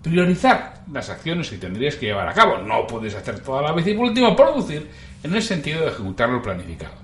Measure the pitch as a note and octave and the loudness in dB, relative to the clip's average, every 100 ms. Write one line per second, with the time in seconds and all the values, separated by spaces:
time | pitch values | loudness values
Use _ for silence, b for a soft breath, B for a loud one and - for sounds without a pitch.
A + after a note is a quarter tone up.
0 | D#3+ E3+ F3+ F3+ C4 A3+ - - - C#3 | 2 2 4 4 4 4 0 -16 -10 -8
1 | G#2+ F2+ D#3 E3+ D3 G2+ F#2+ G2+ C#3+ C#3+ | -8 -8 -4 -4 -4 -8 -8 -2 -2 -2
2 | A2+ G2 E2+ E2+ A3 G#2 G2+ A2+ A2+ A#2 | -2 0 -2 2 2 2 0 -2 -2 -6
3 | A2 G2 B2 G#2 - C3+ D3+ E3+ E3+ G#3 | -8 -8 -8 -8 -6 -2 0 0 0 0
4 | A#3+ A3+ A#3 F3+ C#4 D4 - D3+ - B | 0 4 4 8 6 6 -2 -6 -10 B
5 | B B C#3+ G3+ A3 F3+ D3 D#3+ D3+ A2+ | B B -2 -2 0 -2 -2 -2 -2 -2
6 | G2 - A#2+ B2 G#2+ F2+ E2+ E2 D#2 - | -8 0 2 2 -2 -6 -8 -12 -12 -14